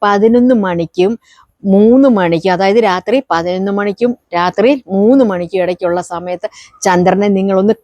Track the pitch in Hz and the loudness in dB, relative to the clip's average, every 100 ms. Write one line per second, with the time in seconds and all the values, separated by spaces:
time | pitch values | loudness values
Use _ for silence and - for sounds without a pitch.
0 | 202 202 220 240 247 247 190 170 165 - | -2 2 2 2 2 2 0 -4 -4 -2
1 | 185 233 _ _ _ _ 196 196 220 254 | -2 -2 _ _ _ _ 0 2 4 4
2 | 277 214 175 165 190 180 196 208 220 185 | 4 2 0 -2 -2 0 0 2 0 -2
3 | 196 254 - 165 170 185 196 202 202 196 | -2 -2 -2 -4 -4 -4 -4 -4 -4 -4
4 | 240 240 _ 175 180 180 220 285 202 190 | -4 -4 _ -4 -2 0 0 0 -2 0
5 | 208 269 240 185 170 196 175 180 180 175 | 2 4 2 -2 -4 -4 -4 -4 -4 -4
6 | 175 170 180 175 214 - - _ - 180 | -6 -10 -8 -10 -10 -14 -20 _ -2 0
7 | 180 190 208 190 190 190 196 220 | 2 0 0 0 0 0 0 0